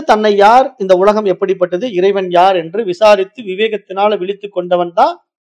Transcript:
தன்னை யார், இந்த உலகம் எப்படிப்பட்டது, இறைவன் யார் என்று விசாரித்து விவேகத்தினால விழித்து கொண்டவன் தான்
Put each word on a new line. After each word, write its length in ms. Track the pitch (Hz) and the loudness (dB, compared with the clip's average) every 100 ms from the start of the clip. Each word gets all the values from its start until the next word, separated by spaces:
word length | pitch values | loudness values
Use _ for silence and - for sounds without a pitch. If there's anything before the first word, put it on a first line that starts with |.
தன்னை 280 | 311 214 214 202 | 0 0 2 4
யார், 300 | 202 247 269 - | 4 4 2 -2
இந்த 140 | 190 | 0
உலகம் 300 | 180 202 208 | 2 2 2
எப்படிப்பட்டது, 640 | 202 180 185 185 175 180 254 | 0 -2 -2 -2 -2 -4 -6
இறைவன் 380 | 180 190 196 185 | -2 -2 -2 -2
யார் 260 | 175 190 185 | 2 2 2
என்று 240 | 165 196 | -4 -8
விசாரித்து 580 | 208 170 214 202 190 - | -6 0 2 2 0 -8
விவேகத்தினால 760 | 208 185 220 208 - 190 208 202 | -10 -6 -4 -6 -10 -4 -2 -2
விழித்து 300 | 185 202 202 | -6 -10 -10
கொண்டவன் 440 | 180 175 175 175 | -8 -4 -2 -2
தான் 220 | 175 294 359 _ _ | 0 0 -2 _ _